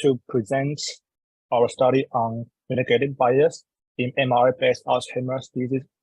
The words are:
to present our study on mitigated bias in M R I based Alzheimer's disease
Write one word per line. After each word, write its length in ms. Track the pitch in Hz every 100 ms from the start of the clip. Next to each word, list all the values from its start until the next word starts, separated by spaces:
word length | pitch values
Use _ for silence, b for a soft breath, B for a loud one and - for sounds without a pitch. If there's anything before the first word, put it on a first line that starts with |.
to 180 | 147 127 -
present 520 | 131 107 135 139 147 - - _ _ _ _ _
our 160 | 123 117
study 380 | - 131 127 135
on 340 | 127 117 113 117 _ _
mitigated 480 | 123 127 120 139 139
bias 480 | 127 131 156 - _ _ _ _
in 140 | 123 -
M 160 | 135
R 160 | 123 123
I 40 | 127
based 260 | 131 123 -
Alzheimer's 640 | 127 123 - 127 131 131
disease 280 | - 127 131 135 _